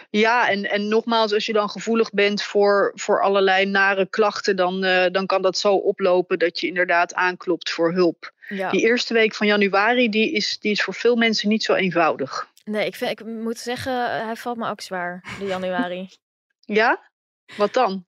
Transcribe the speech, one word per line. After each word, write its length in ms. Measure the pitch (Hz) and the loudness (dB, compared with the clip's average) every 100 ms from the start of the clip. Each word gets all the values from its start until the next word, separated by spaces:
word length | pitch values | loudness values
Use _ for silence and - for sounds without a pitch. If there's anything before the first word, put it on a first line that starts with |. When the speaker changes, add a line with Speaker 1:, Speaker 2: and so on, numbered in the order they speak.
| - | -4
Speaker 1:
Ja, 400 | 208 220 240 180 | 2 4 4 2
en, 200 | 196 202 | 0 -2
en 160 | 208 208 | -4 0
nogmaals, 460 | 220 233 226 220 | 0 2 2 2
als 120 | 208 220 | 0 0
je 80 | |
dan 160 | 214 208 | 0 -2
gevoelig 420 | 190 214 226 220 | -4 -2 0 0
bent 320 | 202 202 208 | 2 0 0
voor, 480 | - 208 202 202 165 202 | -2 2 4 4 2 -2
voor 260 | - 202 | 0 2
allerlei 440 | 196 196 196 190 196 | 2 2 2 2 2
nare 400 | 196 196 196 185 | 2 2 2 0
klachten, 460 | - 208 - - 185 | 0 0 0 -2 0
dan, 280 | 180 190 | 0 0
eh, 220 | 190 185 180 | 2 2 2
dan 140 | 190 190 | 0 0
kan 160 | 190 | 0
dat 160 | 190 - | 0 0
zo 160 | 208 190 | 2 2
oplopen 640 | 190 202 190 180 175 180 | 0 0 2 2 2 0
dat 200 | 165 - | 0 -2
je 80 | 165 | -4
inderdaad 460 | 180 180 170 175 | -2 0 2 0
aanklopt 560 | - 180 175 190 160 - | 0 -2 -2 -4 -4 -4
voor 220 | - 165 | -2 0
hulp. 380 | 180 170 - - - - | 2 2 0 -10 -20 -12
Speaker 2:
Ja. 220 | 196 185 | -8 -2
Speaker 1:
Die 120 | 190 | 2
eerste 320 | 226 240 - | 2 2 0
week 220 | 226 220 - | 0 0 0
van 120 | 208 | 0
januari, 600 | 208 196 196 220 247 240 | 2 2 2 2 2 2
die 220 | 214 220 | 2 0
is, 280 | 208 - - | -2 -4 -4
die 120 | 214 | -2
is 100 | 202 | -2
voor 100 | - | -2
veel 220 | - 233 233 | 0 0 2
mensen 340 | 226 208 202 | 2 0 0
niet 140 | 214 | 0
zo 100 | - | 0
eenvoudig. 760 | - 185 165 156 120 131 - - _ | 0 0 0 0 0 -6 -8 -12 _
Speaker 2:
Nee, 220 | - 208 175 | -8 -4 -4
ik 100 | - | -4
vind, 160 | 247 - | -6 -6
ik 60 | 220 | -10
moet 320 | 226 226 233 | -8 -8 -8
zeggen, 340 | 240 247 269 247 240 | -8 -8 -4 -4 -4
eh, 140 | 143 220 | -4 -6
hij 100 | 233 | -8
valt 220 | 247 233 | -8 -6
me 120 | 208 | -6
ook 120 | 208 | -8
zwaar, 420 | - 185 175 180 - - | -8 -8 -8 -10 -14 -10
de 60 | 196 | -6
januari. 600 | 185 185 180 180 180 185 | -4 -4 -4 -4 -6 -12
Speaker 1:
<laughs> 80 | - _ _ _ _ - | -18 _ _ _ _ -4
Ja? 420 | 214 240 - _ _ _ _ _ - | 2 2 0 _ _ _ _ _ -2
Wat 160 | 202 | 0
dan? 320 | 254 220 196 | 2 0 -2